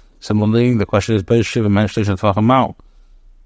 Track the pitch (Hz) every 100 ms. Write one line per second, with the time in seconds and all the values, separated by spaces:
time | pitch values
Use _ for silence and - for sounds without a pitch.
0 | _ _ - 107 107 113 123 117 98 104
1 | - 110 90 117 107 123 104 101 104 -
2 | 101 95 107 98 110 131 120 - - -
3 | - - - -